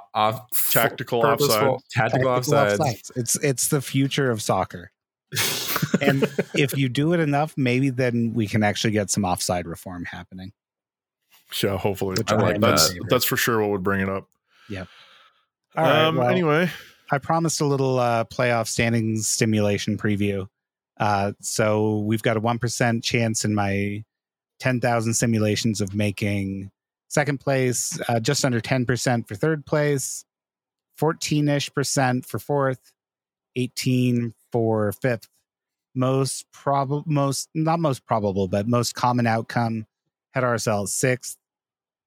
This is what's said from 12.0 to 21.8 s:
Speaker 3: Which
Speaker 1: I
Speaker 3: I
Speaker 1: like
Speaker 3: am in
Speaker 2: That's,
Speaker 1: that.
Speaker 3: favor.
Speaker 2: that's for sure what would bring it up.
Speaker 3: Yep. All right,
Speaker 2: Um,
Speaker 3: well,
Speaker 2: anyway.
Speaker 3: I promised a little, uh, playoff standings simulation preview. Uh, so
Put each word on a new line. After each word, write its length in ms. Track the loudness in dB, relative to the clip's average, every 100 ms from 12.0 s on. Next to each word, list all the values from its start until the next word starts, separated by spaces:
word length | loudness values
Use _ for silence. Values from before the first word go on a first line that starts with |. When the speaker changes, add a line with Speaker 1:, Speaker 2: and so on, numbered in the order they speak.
| -2 -2
Speaker 3:
Which 140 | 0
Speaker 1:
I 40 | 2
Speaker 3:
I 40 |
Speaker 1:
like 100 | 2
Speaker 3:
am 60 | 2
in 60 |
Speaker 2:
That's, 260 | 4 4 2
Speaker 1:
that. 60 | 0
Speaker 3:
favor. 100 | 0
Speaker 2:
that's 160 | 2 2
for 120 | 0
sure 240 | 0 2
what 80 | 2
would 140 | 0
bring 180 | 0 0
it 80 | 0
up. 180 | -4 -8 _ _ _ -12
Speaker 3:
Yep. 180 | -12 -12 -16 -20 -20 -20 _ _ _ _ 0
All 60 |
right, 220 | 4 4 4
Speaker 2:
Um, 100 | 2
Speaker 3:
well, 100 | 2
Speaker 2:
anyway. 420 | 2 4 2 2 -2 -14 -20 -4
Speaker 3:
I 80 | -2
promised 420 | 0 0 0 0
a 40 | 0
little, 340 | 2 2 2
uh, 260 | 2 2 -2
playoff 420 | -2 0 0 0
standings 600 | 0 0 2 0 -2 -2
simulation 680 | 0 2 2 2 0 -2 -2
preview. 500 | -2 0 0 -2 -8 _ _ _ _ -4
Uh, 340 | 0 2 0 -4
so 580 | -6 0 2 2